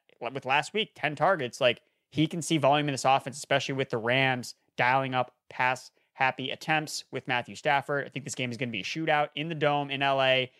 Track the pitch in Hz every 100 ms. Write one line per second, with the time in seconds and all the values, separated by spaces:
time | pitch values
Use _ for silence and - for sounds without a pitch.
0 | _ - 120 131 127 143 147 208 - -
1 | 151 147 151 165 123 - 127 117 _ _
2 | _ - 156 175 - 165 135 147 147 131
3 | 131 135 131 - - 139 - 135 131 120
4 | 113 131 135 127 117 - _ - 123 135
5 | 135 127 123 _ _ - 127 127 - _
6 | _ - 131 127 131 - - 156 151 -
7 | - 135 - 123 120 101 151 139 - 143
8 | 127 139 131 - 123 113 123 107 92 160
9 | 160 151 147 - 160 160 151 143 139 139
10 | 139 135 131 131 127 _